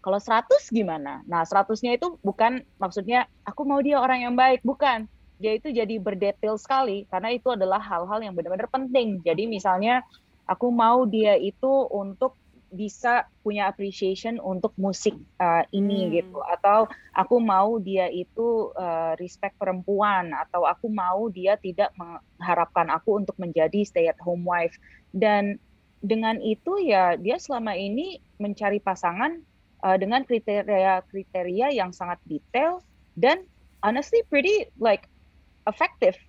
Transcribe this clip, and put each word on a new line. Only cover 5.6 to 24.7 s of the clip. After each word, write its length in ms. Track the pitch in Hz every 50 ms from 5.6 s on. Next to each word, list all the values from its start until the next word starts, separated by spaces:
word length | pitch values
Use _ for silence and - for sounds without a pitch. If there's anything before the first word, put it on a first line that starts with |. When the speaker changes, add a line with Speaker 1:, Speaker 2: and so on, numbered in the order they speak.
| _ 311
Speaker 1:
jadi 240 | 254 233 220 202 226 220 185
berdetail 560 | 214 196 185 202 202 202 _ - 214 220 214
sekali 480 | - - 269 269 269 233 196 202 202
karena 240 | _ - 185 190 226
itu 160 | 247 240 _ 254 247
adalah 240 | 208 190 190 190 208
hal-hal 400 | 202 208 226 170 175 185 208 220
yang 160 | 226 202 180
benar-benar 320 | 175 156 170 185 196 220
penting. 560 | - - 262 269 254 247 262 240 220 196 180 165
Jadi 240 | 170 160 170 214
misalnya 560 | 233 220 190 180 196 185 185 208 226 247 254 247 _ - _ _ _ _ _ _
aku 240 | - 185 - 247 247 240
mau 320 | 233 226 226 240 254 254
dia 320 | 214 185 220 214 208 202 165
itu 480 | 151 196 - _ - 262 269 269 247
untuk 480 | - - 208 196 196 190 _ 254 262 _ _ _ _ _ _ _ _
bisa 560 | 196 180 214 202 - - - 240 240 240 - _ _ _
punya 240 | _ 214 208 208 202
appreciation 720 | 196 202 - 196 202 185 - 202 190 190 185 - 226 233
untuk 400 | 240 - 190 190 185 - 220 _
musik, 400 | - 190 196 185 - - - - - - _ _ _
eh, 240 | 180 170 170 170 - _ -
ini 320 | 196 202 202 208 196 185
Speaker 2:
Hmm. 60 | 175 156 170
Speaker 1:
gitu, 160 | 180 185 180 143 139 - 170
atau 320 | - - 196 202 220 220 214 - - _ - -
aku 240 | - 190 - 247 240
mau 400 | 233 220 190 190 196 214 233 226
dia 240 | 185 190 196 190 180 170 -
itu, 560 | 180 180 _ _ 220 233 233 233 220 208 - -
eh, 400 | - 185 175 165 160 165 165 160
respect 400 | 165 180 175 - _ - 196 _
perempuan, 720 | _ 208 190 185 185 180 - 202 196 208 208 202 185 175 165 151
atau 320 | 135 156 _ - 180 170 151
aku 160 | 175 _ -
mau 480 | 226 214 208 185 180 185 196 226 226 180
dia 240 | 185 180 190 208
tidak 320 | 208 - 185 170 190 202 - _
mengharapkan 960 | 185 175 170 170 156 _ _ _ _ 175 180 175 170 165 - _ 175 - 143 147
aku 240 | 165 _ - 202
untuk 160 | 208 196 - - -
menjadi 400 | 185 175 156 165 156 160 180 208
stay 240 | 208 - _ 175 165
at 160 | 165 - _
home 240 | 165 180 175 175 175
wife. 320 | 175 175 175 170 170